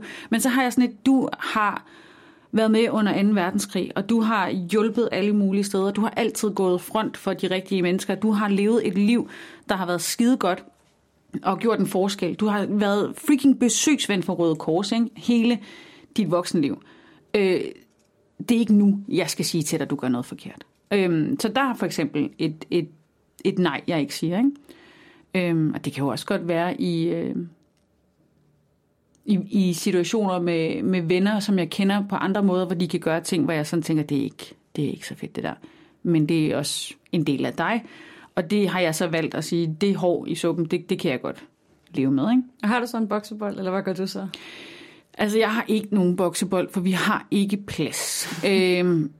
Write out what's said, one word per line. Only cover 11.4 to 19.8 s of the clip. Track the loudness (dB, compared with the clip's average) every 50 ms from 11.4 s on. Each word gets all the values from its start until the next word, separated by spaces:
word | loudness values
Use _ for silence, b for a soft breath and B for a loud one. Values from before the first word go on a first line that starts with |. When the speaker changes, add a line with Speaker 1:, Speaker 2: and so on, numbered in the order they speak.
| -2
Speaker 1:
og | -2 -2 0
gjort | 0 0 2 2
en | 0
forskel. | 0 0 0 0 0 -2 -2 -4 -4 -2
Du | -2 0
har | 0 0 0 -2 -2
været | 0 0 2 2 2 2 0 -2 -4
freaking | -2 2 2 4 4 6 4 4 4
besøgsven | 4 2 2 2 2 2 2 2 2 0 0 0 0
for | -2 0
Røde | 2 2 2 2
Kors, | 0 0 0 0 0 0 0 0
ikke? | 0 0 -2 -4
Hele | -4 0 2 2 4 4 4 2 0 B B B B B B B B B B B
dit | -2 0 2
voksenliv. | 2 0 0 0 0 0 0 0 -2 -6 -10 B B B B B B B B B 0
Øh, | 2 2 2 2 0 -2 -6 -10 -14 _ _ _ _ _ _ _ _ _ _ _ -6 -2 2
det | 2
er | 2
ikke | 4 6 6
nu, | 6 6 6 4 2 0 -2
jeg | -2 0 0 0
skal | -2 -4 -4
sige | -2 -2 -2 -2
til | 0 -2
dig, | -2